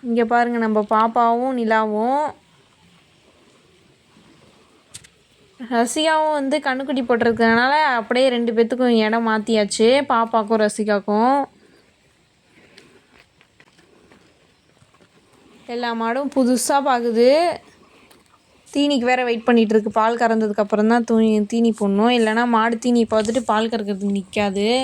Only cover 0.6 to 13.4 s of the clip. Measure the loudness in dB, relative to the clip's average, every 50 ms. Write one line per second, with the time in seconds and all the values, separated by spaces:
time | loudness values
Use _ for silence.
0.6 | -2 0 0 -2 -2 0 0 0 0 0 2 2 2 2 2 0 -2 -4 -4 -2
1.6 | -2 0 0 0 0 -2 -2 -2 -2 -2 -2 -2 -4 -4 -8 _ _ _ _ _
2.6 | _ _ _ _ _ _ _ _ _ _ _ _ _ _ _ _ _ _ _ _
3.6 | _ _ _ _ _ _ _ _ _ _ _ _ _ _ _ _ _ _ _ _
4.6 | _ _ _ _ _ _ _ -20 -20 -20 _ _ _ _ _ _ _ _ _ _
5.6 | -12 -4 0 0 0 0 -2 -2 0 0 2 2 0 0 -2 -2 -2 -2 -4 -2
6.6 | -2 -4 -4 -4 -4 -4 -4 -4 0 0 0 0 2 0 0 2 2 2 4 2
7.6 | 2 2 2 2 2 0 0 -2 -2 -2 0 2 2 2 2 0 -2 -2 2 0
8.6 | 0 0 0 0 0 2 4 2 2 2 0 0 0 0 -2 -2 0 0 0 0
9.6 | 0 -2 0 2 2 4 4 2 0 0 0 0 0 0 0 -2 0 0 0 0
10.6 | 0 0 0 -4 -2 -2 -2 -2 0 -2 0 2 2 2 2 0 -2 -4 _ _
11.6 | _ _ _ _ _ _ _ _ _ _ _ _ _ _ _ _ _ _ _ _
12.6 | _ _ _ -20 -20 _ _ -20 _ _ _ _ -20 _ _ _